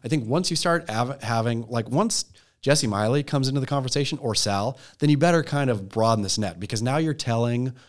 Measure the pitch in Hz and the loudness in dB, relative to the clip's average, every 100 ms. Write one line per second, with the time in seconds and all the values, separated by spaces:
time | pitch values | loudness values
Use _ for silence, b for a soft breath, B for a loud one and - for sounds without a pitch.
0 | 123 151 113 151 185 160 175 170 170 110 | -4 -2 0 -2 -2 -2 0 0 0 -2
1 | 123 139 110 117 113 117 117 117 113 135 | -2 -4 -2 0 0 -2 -4 -4 -2 0
2 | 220 - - b b b - 151 113 101 | 0 -2 -6 b b b 2 2 2 0
3 | 107 143 139 143 131 139 131 143 127 143 | 2 0 0 0 0 0 0 -2 0 -2
4 | 139 147 131 101 107 98 110 131 B B | -2 -2 -2 -2 0 0 -2 -6 B B
5 | 147 143 170 170 - 143 135 107 95 113 | 2 4 4 4 2 0 0 -2 -4 2
6 | 113 113 98 - 101 85 98 110 120 147 | 4 4 2 -2 -2 -4 -6 -2 0 0
7 | 160 151 - 113 120 120 127 123 | 0 -2 -2 0 0 0 -2 -6